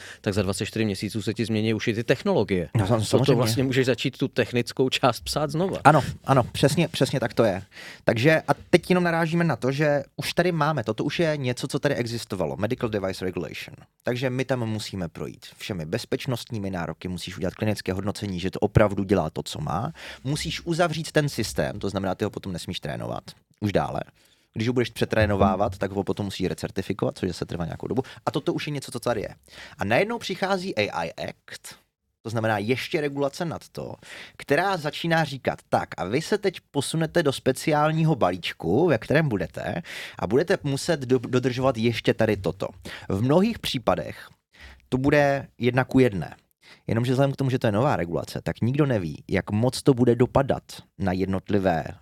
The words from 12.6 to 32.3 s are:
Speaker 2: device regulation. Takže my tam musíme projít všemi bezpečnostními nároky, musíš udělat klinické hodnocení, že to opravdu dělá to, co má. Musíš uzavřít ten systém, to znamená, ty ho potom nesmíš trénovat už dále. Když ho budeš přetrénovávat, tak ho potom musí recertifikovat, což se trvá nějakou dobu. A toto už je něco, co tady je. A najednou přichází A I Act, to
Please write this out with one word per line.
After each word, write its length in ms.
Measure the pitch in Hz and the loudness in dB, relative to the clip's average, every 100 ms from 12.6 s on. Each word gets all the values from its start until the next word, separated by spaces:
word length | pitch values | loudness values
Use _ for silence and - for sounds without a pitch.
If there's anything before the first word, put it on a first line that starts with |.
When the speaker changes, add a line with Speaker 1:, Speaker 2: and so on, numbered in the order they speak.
| 107 127 120 | -2 -2 -2
Speaker 2:
device 360 | 104 95 95 | -2 -4 -4
regulation. 500 | 92 90 78 - - - - _ | -6 -4 -8 -10 -14 -18 -20 _
Takže 280 | - 123 131 | -6 -2 -2
my 140 | 127 | -2
tam 220 | 131 127 110 | -2 -2 -2
musíme 420 | 110 - 98 85 | -4 -4 -6 -6
projít 380 | - 65 - - - | -6 -10 -10 -18 -14
všemi 280 | - 95 78 | -8 -6 -4
bezpečnostními 840 | - - 135 - 120 - 110 98 | -4 -4 -4 -2 -6 -6 -8 -6
nároky, 380 | 92 80 80 90 | -4 -6 -8 -8
musíš 280 | 90 - 92 | -8 -8 -6
udělat 180 | 87 | -6
klinické 380 | - 107 101 - | -2 -2 -2 -4
hodnocení, 480 | 92 98 - 104 90 | -4 -4 -4 -6 -4
že 100 | 92 | -4
to 80 | - | -2
opravdu 460 | 101 - 107 98 | 0 4 4 2
dělá 260 | 95 95 78 | 2 2 2
to, 120 | - | -6
co 180 | - - | -8 -6
má. 320 | 73 78 151 - - - | -4 -4 -4 -8 -16 -10
Musíš 360 | 131 151 160 - 170 | -4 -4 -4 -6 -4
uzavřít 380 | 165 175 156 151 | 0 0 0 0
ten 140 | 151 143 | 0 0
systém, 500 | - 110 - 71 101 | -2 -4 -2 -4 -4
to 120 | 101 | -4
znamená, 240 | 95 95 | -2 -2
ty 100 | - | -2
ho 60 | 104 | -4
potom 220 | 85 98 | -4 -8
nesmíš 280 | 85 - 87 | -8 -8 -8
trénovat 420 | - 62 57 58 - - _ _ | -8 -6 -6 -8 -10 -20 _ _
už 120 | 104 | 0
dále. 280 | 87 71 - - _ _ _ _ | 2 0 -4 -8 _ _ _ _
Když 140 | 113 110 | -2 0
ho 60 | |
budeš 160 | 123 113 | 0 -2
přetrénovávat, 880 | - 117 113 104 98 98 95 104 - | -2 -2 2 2 4 2 4 0 -2
tak 120 | 98 | -2
ho 140 | 98 | -2
potom 220 | 92 95 101 | -2 -2 -4
musí 220 | - 90 | -4 -4
recertifikovat, 720 | 80 - - - 98 127 - | -4 -6 -6 -6 -2 -2 -2
což 180 | 92 85 | -4 -4
se 100 | - | -6
trvá 180 | 85 | -6
nějakou 220 | 82 - - | -6 -6 -4
dobu. 160 | 110 - - - | -4 -4 -6 -4
A 40 | |
toto 220 | 151 - | -2 -2
už 140 | - - | -2 -4
je 60 | |
něco, 180 | 143 - | -8 -8
co 80 | 123 | -6
tady 200 | - 110 | -4 -2
je. 80 | - - - - - - | -6 -12 -20 -20 -20 -8
A 60 | |
najednou 340 | 98 127 208 233 | 0 2 2 -2
přichází 560 | - 180 185 190 185 110 | -6 -4 0 -2 -2 -2
A 280 | 104 - | -2 -2
I 80 | 85 | -6
Act, 600 | - 82 - - - - - _ _ _ _ | -6 -10 -12 -18 -18 -18 -20 _ _ _ _
to 80 | 117 | -6